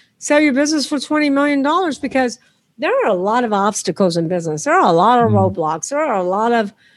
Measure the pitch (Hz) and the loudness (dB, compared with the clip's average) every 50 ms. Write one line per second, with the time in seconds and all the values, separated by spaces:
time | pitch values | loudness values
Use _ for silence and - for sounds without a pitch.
0 | _ _ _ _ - - 294 302 302 294 247 277 302 294 320 294 247 - 302 269 | _ _ _ _ -4 0 2 2 4 2 2 0 0 0 0 -2 -2 -2 -4 -6
1 | - - 302 302 302 285 277 277 285 285 285 277 262 294 320 370 381 320 254 - | -4 -2 -2 0 0 0 0 0 0 0 0 0 0 0 0 0 -2 -2 -4 -6
2 | - 247 - 262 254 240 240 - _ _ _ _ _ _ _ - 277 370 508 554 | -8 -4 -2 0 -2 -2 -4 -8 _ _ _ _ _ _ _ -6 -4 -2 0 0
3 | 453 277 190 180 185 208 226 254 247 220 208 196 196 214 202 - - 190 170 - | 0 0 0 0 0 0 0 0 0 0 0 0 0 0 -2 -2 -4 -4 -2 0
4 | 196 175 165 170 165 160 180 175 165 160 151 156 - 285 330 381 302 190 165 165 | 0 0 0 0 -2 -2 -2 -4 -4 -4 -6 -4 -2 0 2 4 4 4 4 4
5 | 190 226 247 240 233 220 208 196 190 185 196 190 160 156 160 160 - - 277 294 | 4 4 4 4 4 4 4 2 2 2 0 -2 -4 -4 -4 -6 -6 -6 -4 -4
6 | 311 285 220 190 180 180 190 208 220 240 240 233 214 202 - _ _ _ _ | -2 -2 -2 -2 -2 -2 -2 0 0 0 2 0 0 -2 -8 _ _ _ _